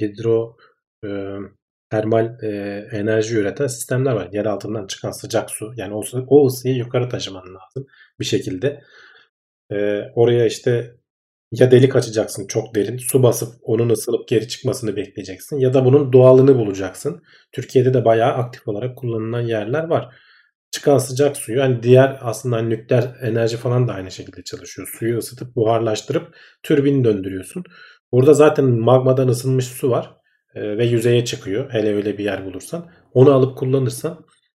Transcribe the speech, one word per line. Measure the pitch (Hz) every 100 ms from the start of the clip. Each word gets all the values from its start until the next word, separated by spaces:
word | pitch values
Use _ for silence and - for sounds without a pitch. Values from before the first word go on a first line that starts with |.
hidro, | 104 101 113 113 113 _ _ _ _ _ 104
e, | 101 98 98 98 _ _ _ -
termal, | 110 107 113 117 -
e, | 107 101 101 101 -
enerji | 107 104 110 107 113
üreten | 101 95 143
sistemler | 123 - 127 135
var. | 110 87
Yer | 104 107
altından | 98 98 110 98
çıkan | - 107
sıcak | - 110 110 104
su. | - 110 123
Yani | 98
o | 104
sı-, | 101 127 127
o | 143 135
ısıyı | 127 127 131
yukarı | 113 127 120
taşıman | - - 95 92 92
lazım | - 135 135 _ _ -
bir | 127
şekilde. | 104 104 92 131 - _ _ - _ _ _ _ _ -
E, | 101 104 104 - -
oraya | 117 120 113
işte | - - 120 - _ _ _ _ _ -
ya | 120 123
delik | 185 131 123
açacaksın | 113 110 98 - 95
çok | 117 - 104
derin, | 101 127
su | - 131
basıp | 120 - 120 -
onun | - 110 117
ısınıp | 110 - 117 -
geri | 117 -
çıkmasını | - 123 98 107 98
bekleyeceksin | 95 - 95 92 - 147
ya | 127
da | 131 127
bunun | 143 135
doğalını | 127 127 131 139 127
bulacaksın. | 107 95 92 - 143 175 _ _ _
Türkiye'de | - 120 131 123 127
de | 117
bayağı | 113 120
aktif | 131 123 - -
olarak | 104 127 123
kullanılan | 123 113 110 120
yerler | 117 110 104 143 165
var. | 135 - _ _ _ _ _ -
Çıkan | - - 135
sıcak | 123 127 143 -
suyu, | - 120
hani | 135 120
diğer | 117 127 135 131
aslında | 120 107 127 113
nükleer | 113 113 - 127 120 -
enerji | 117 113 113 120
falan | 127 123 123
da |
aynı | 95 95
şekilde | - - -
çalışıyor. | - 90 - - 92 -
Suyu | 113 117
ısıtıp | 101 - 127 123
buharlaştırıp | 110 113 113 107 - 156 - _ - _
türbin | - 151 139 139
döndürüyorsun. | 117 101 95 95 - 180 180 - - _ -
Burada | 123 139
zaten | 139 151 151 135
magmadan | 117 117 131 131 131 127
ısınmış | 120 131 131 123
su | - 139
var, | 127 - _ _ _ _ 107
e, | 107 107
ve | 120
yüzeye | 120 120 120 117
çıkıyor. | - 95 104 127
Hele | 113 107 104
öyle | 104 101
bir |
yer | 101 95 95
bulursan. | 95 - 170 175 _ _
Onu | 127 139
alıp | 135 123 -
kullanırsan, | 131 135 123 - 156 175 _ _ _